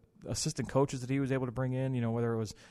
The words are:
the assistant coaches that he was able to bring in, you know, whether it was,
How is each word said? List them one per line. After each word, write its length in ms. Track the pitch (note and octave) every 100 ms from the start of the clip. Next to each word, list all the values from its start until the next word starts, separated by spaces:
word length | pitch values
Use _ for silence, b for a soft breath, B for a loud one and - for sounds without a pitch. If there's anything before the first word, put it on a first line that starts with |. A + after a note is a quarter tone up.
| - -
the 80 | -
assistant 380 | A2 D#3 D3+ -
coaches 320 | C3+ C#3 C3+
that 80 | B2
he 100 | C#3
was 120 | C3+
able 140 | C3 B2+
to 60 |
bring 220 | A#2 C3
in, 200 | B2+ C3
you 80 | B2+
know, 100 | A#2
whether 220 | A#2 A#2
it 40 | A2+
was, 180 | A2 - b